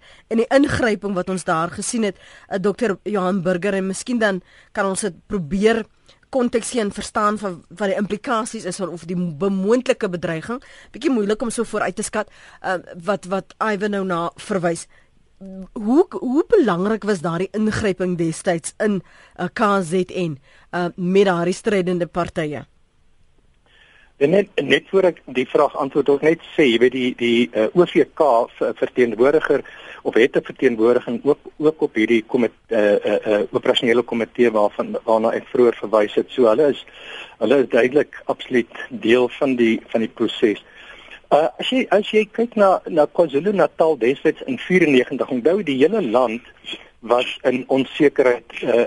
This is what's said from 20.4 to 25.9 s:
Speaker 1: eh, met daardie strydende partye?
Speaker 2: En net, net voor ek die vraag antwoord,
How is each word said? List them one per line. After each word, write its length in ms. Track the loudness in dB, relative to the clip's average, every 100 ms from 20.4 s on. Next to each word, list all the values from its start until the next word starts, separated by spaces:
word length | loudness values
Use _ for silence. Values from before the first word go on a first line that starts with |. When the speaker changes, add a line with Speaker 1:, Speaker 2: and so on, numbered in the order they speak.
| _ _ _
Speaker 1:
eh, 140 | -6 -6 -4
met 300 | 0 4 4
daardie 280 | 2 0
strydende 540 | -2 -2 -2 0 -2 -4
partye? 580 | -4 -6 -4 -6 -8 -14 _ _ _ _ _ _ _ _ _ _ _ _ _ _ _
Speaker 2:
En 120 | 2
net, 180 | 2 0 -4
net 280 | 0 0 2
voor 140 | 2
ek 180 | 2 0 -6
die 220 | -4 -2
vraag 280 | 0 0 0
antwoord, 320 | -4